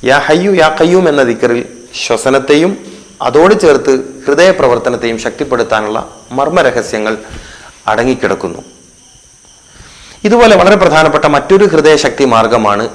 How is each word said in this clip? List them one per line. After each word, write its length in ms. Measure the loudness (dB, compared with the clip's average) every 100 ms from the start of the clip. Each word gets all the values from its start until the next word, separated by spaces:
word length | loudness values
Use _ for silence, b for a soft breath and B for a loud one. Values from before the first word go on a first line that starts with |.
യാ 140 | 2 0
ഹയ്യു 340 | 2 0 2
യാ 160 | 2 0
ഖയ്യൂം 360 | 2 2 2 2
എന്ന 140 | 0
ദിക്റിൽ 380 | 0 0 -2 -2 -6 -16 -18
ശ്വസനത്തെയും 760 | -12 -4 -2 0 -2 2 2 2 -4 -14 B B -8
അതോട് 320 | -2 2 4 4
ചേർത്ത് 320 | 2 2 0 -2 -4 -10
ഹൃദയ 280 | -4 2 2
പ്രവർത്തനത്തെയും 680 | 2 0 0 -2 -4 -6 -6
ശക്തിപ്പെടുത്താനുള്ള 800 | -8 -8 -6 -4 -2 -4 -4 -8 -10 -16 -12
മർമ്മരഹസ്യങ്ങൾ 840 | -6 -2 0 0 -2 -6 -6 -6 -6 B B B B B B -4
അടങ്ങിക്കിടക്കുന്നു. 760 | -2 -2 -2 -2 -4 -6 -12 -18 _ _ _ _ _ _ _ _ _ _ B B B B B
ഇതുപോലെ 300 | 0 4 4 4
വളരെ 200 | 4 4
പ്രധാനപ്പെട്ട 500 | 2 2 2 2 0
മറ്റൊരു 380 | -2 2 2
ഹൃദയശക്തി 600 | 4 2 4 2 0 0
മാർഗമാണ് 600 | 0 2 2 0 0 -2 -4